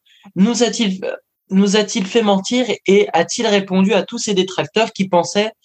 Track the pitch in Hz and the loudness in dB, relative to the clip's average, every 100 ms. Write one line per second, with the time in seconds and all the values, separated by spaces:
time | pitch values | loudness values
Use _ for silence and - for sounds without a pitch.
0 | _ _ 196 170 220 226 226 240 208 190 | _ _ -10 -2 0 2 0 0 -4 -4
1 | - - _ _ - 190 202 214 208 226 | -8 -10 _ _ -2 2 2 2 0 -4
2 | 185 233 208 190 - 247 220 - - 202 | -2 0 2 0 0 -2 -2 -2 2 2
3 | 202 165 170 - 220 202 190 185 196 202 | 4 0 -2 -2 0 0 0 2 2 2
4 | - 240 220 185 185 - 147 220 220 - | -2 -6 -2 0 -2 -2 -2 0 -2 -2
5 | 190 175 165 202 220 - | 0 0 0 0 -2 -4